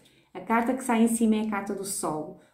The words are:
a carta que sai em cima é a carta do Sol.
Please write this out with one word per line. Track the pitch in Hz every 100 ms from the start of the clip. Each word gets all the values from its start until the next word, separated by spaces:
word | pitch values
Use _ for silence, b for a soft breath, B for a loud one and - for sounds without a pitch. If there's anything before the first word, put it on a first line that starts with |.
| b b b
a | 185
carta | 208 226 233
que | 262
sai | - 226
em | 226
cima | - 220 214
é |
a | 214
carta | 202 202
do | 196
Sol. | 190 - 170 151 - - b